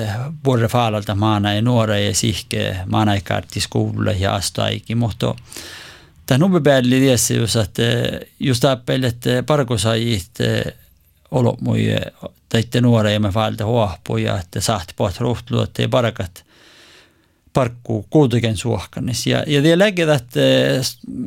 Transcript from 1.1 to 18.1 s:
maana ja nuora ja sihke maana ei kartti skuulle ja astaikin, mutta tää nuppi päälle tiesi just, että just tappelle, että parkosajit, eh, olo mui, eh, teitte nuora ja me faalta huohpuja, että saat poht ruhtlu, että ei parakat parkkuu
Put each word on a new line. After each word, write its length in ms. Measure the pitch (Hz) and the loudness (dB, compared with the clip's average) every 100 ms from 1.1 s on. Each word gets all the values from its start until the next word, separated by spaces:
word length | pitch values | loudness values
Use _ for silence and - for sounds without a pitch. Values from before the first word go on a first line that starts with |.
maana 380 | 101 110 104 104 | 0 2 2 2
ja 80 | 104 | 2
nuora 360 | 120 123 110 104 | 2 2 2 2
ja 160 | 101 | 0
sihke 600 | 98 117 - - 107 104 95 95 | 0 0 -2 -4 -4 -4 -4 -2
maana 280 | 110 107 | 2 2
ei 60 | 101 | 0
kartti 400 | 101 104 - 104 | -2 -4 -4 -6
skuulle 520 | - 113 110 107 104 | -4 -2 -2 -2 -2
ja 220 | 98 98 | 0 0
astaikin, 640 | 104 - - 107 107 - 117 | -2 -4 -2 -2 -4 -4 -2
mutta 360 | 117 - 123 117 - - - - - - - - - | -2 -2 -4 -4 -12 -18 -16 -18 -20 -20 -20 -8 0
tää 120 | 131 | 2
nuppi 220 | 190 180 | 4 4
päälle 360 | 147 135 123 131 | 4 4 4 4
tiesi 400 | 135 120 - 123 | 4 4 2 0
just, 200 | 113 117 | 0 0
että 260 | 101 - 117 120 127 - - - | -2 0 0 0 -2 -6 -12 -6
just 200 | 143 120 | -2 2
tappelle, 460 | 143 127 - 135 127 | 2 0 -2 -2 -2
että 360 | 120 127 123 123 | -2 -2 0 2
parkosajit, 920 | 151 120 113 110 113 117 104 - - | 0 0 0 0 0 0 -2 -4 -4
eh, 340 | 120 110 - - _ _ _ _ - | -2 -2 -4 -10 _ _ _ _ -6
olo 260 | 135 117 - | 0 0 0
mui, 280 | - 113 110 | -2 0 0
eh, 120 | 107 - - - _ - | -2 -6 -14 -18 _ -4
teitte 320 | 113 - 123 | -2 0 2
nuora 300 | 123 117 107 | 4 4 2
ja 100 | 107 | 2
me 100 | 107 | 0
faalta 340 | 107 107 107 | 0 -2 -2
huohpuja, 720 | 107 120 104 85 - 113 110 104 | -2 0 0 -4 -6 -4 -2 -4
että 220 | 87 110 | -6 -4
saat 320 | - 107 - - | -2 -4 -6 -4
poht 240 | 107 - | -4 -2
ruhtlu, 420 | 123 120 - 117 | -4 -4 -4 -4
että 200 | 110 - | -2 -4
ei 60 | 117 | 0
parakat 560 | 127 113 - 95 - - _ - - - - _ _ _ _ _ | 0 0 -4 -10 -14 -20 _ -20 -20 -20 -20 _ _ _ _ _
parkkuu 540 | 147 120 - - 110 - | -2 -2 -4 -6 -6 0